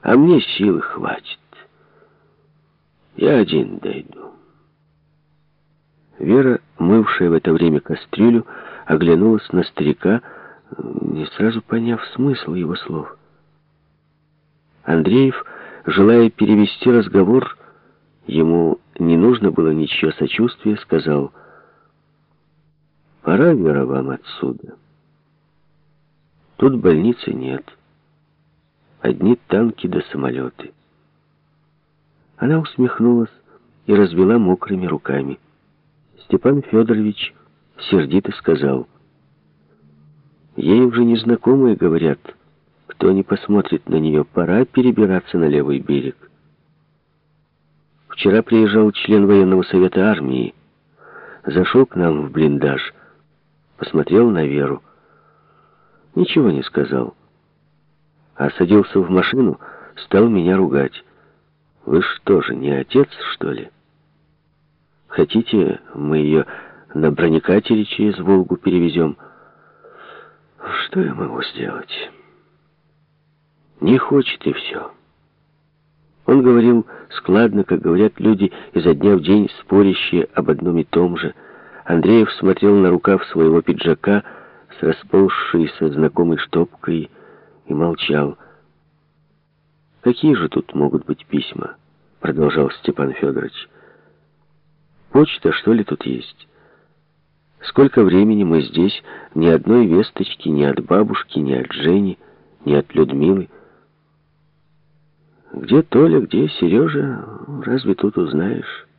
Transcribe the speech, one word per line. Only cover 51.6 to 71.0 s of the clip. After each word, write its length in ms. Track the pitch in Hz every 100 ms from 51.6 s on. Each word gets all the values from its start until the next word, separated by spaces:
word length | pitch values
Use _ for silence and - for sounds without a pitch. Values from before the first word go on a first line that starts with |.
| 90 127 135
к 100 | 90
нам 320 | 87 76 73
в 40 |
блиндаж, 640 | 71 78 71 71 67 - - _ _ _ _ _ _ _ _
посмотрел 520 | - 78 76 95 120
на 160 | 95 73
Веру. 380 | 71 69 69 _ _ _ _ _ _ _ _ _ _ _ _ _ -
Ничего 360 | 90 - 127
не 100 | 71
сказал. 520 | 64 - 69 65 60 - _ _ _ _ _ _ _ _ _ _ _ _
А 140 | 69
садился 480 | - 90 104 95 -
в 100 | 87
машину, 500 | 92 90 127 120 - - - - -
стал 320 | - 98 117
меня 300 | 104 85 95
ругать. 460 | 90 69 67 - _ _ _ _ _ _ _ _ -
«Вы 180 | 76
что 380 | 95 - - 92
же, 140 | 64 60
не 140 | 67
отец, 380 | 69 65 131 139 - -
что 200 | - -
ли? 180 | 62 - _ _ _ _ _ _ _ _ _ _ _ _ _ _
Хотите, 720 | - 80 110 117 110 76 - - -
мы 220 | 73 78
ее 280 | 76 76 73 - - - _
на 180 | 71 78
бронекатере 760 | 73 82 80 - 95 - 113 104
через 340 | - 107 92
Волгу 380 | 87 95 90 90
перевезем?» 600 | - 90 87 80 80 73 - _ _ _ _ _ - - - - - _ _ _ - - -
Что 140 |
я 160 | 190